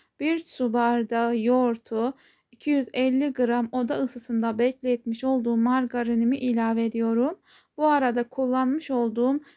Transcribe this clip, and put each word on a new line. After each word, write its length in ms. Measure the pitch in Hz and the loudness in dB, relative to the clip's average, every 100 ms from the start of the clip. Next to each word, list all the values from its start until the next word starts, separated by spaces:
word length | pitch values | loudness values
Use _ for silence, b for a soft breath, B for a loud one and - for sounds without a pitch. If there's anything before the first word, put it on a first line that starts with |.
| b _ | b _
bir 240 | 294 330 | -2 -2
su 300 | 330 - 254 | -4 -4 -2
bardağı 640 | 233 233 240 226 233 233 240 | 2 2 0 0 0 0 0
yoğurtu, 760 | 220 254 247 233 - 220 233 269 b b _ | 2 2 2 -2 -6 -4 -4 -6 b b _
iki 180 | _ - | _ 0
yüz 200 | 285 247 | 0 0
elli 400 | - 262 262 294 | 0 0 2 0
gram 360 | 254 240 240 233 | 0 0 0 -2
oda 240 | 254 240 - | -2 -2 -2
ısısında 640 | 269 247 - 226 226 220 | -4 -6 -4 -2 -2 0
bekletmiş 640 | 240 254 254 240 233 226 | 0 0 -2 -2 -2 -4
olduğum 340 | 262 262 233 233 | 0 0 0 2
margarinimi 800 | 233 262 247 247 233 233 233 269 | 2 2 0 -2 0 2 2 0
ilave 480 | 254 233 226 226 226 | 0 0 0 0 -2
ediyorum. 540 | 226 226 226 262 381 b b b - | 0 0 2 0 -2 b b b -2
Bu 100 | 302 | 2
arada 360 | 294 254 240 | 4 2 0
kullanmış 680 | 240 - 262 254 254 294 320 | -4 -2 0 2 0 -2 -2
olduğum 480 | 254 233 220 247 285 B | -2 0 0 0 0 B